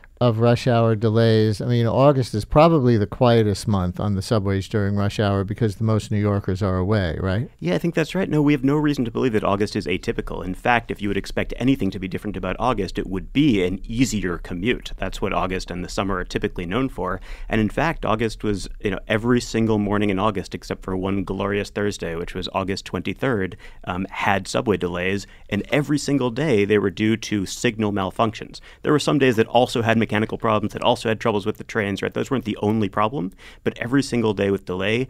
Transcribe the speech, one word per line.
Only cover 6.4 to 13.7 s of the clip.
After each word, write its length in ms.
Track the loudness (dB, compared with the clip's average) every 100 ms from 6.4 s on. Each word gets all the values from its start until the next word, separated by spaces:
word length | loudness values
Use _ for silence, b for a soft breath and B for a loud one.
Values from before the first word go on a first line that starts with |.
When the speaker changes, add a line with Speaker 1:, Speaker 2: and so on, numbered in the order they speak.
| 0 0
Speaker 1:
are 140 | 0 0
away, 400 | 2 2 0 0
right? 280 | 0 -2 -4 -6
Speaker 2:
Yeah, 160 | -2
I 40 | 0
think 160 | 0
that's 200 | 0 -2
right. 140 | -2 0
No, 140 | 2
we 100 | 4
have 100 | 4
no 140 | 2 2
reason 300 | 2 0 -2
to 40 |
believe 220 | 0 0
that 120 | 2
August 300 | 2 2 0
is 120 | -2 -2
atypical. 580 | -2 -2 -4 -6 -6
In 80 | -6
fact, 360 | -2 2 2 0
if 100 | -4
you 80 | -2
would 80 | -2
expect 380 | -2 -4 -4 0
anything 340 | 2 2 0
to 60 | -2
be 80 | -6
different 300 | -6 -6 -6
about 200 | -4 -2
August, 400 | 0 0 -2 -4
it 80 | -4
would 260 | -6 -2
be 320 | 2 4 4
an 160 | 2